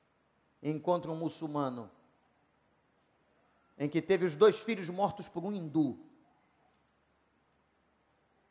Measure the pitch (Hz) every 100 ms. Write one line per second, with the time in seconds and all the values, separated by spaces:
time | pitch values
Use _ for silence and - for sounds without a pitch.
0 | _ _ _ _ _ _ 143 156 165 175
1 | 156 160 165 - 160 147 135 123 104 -
2 | _ _ _ _ _ _ _ _ _ _
3 | _ _ _ _ _ _ _ - 143 160
4 | 156 190 175 147 214 - - 208 175 180
5 | 202 - - 170 190 202 156 156 139 -
6 | - - _ _ _ _ _ _ _ _
7 | _ _ _ _ _ _ _ _ _ _
8 | _ _ _ _ _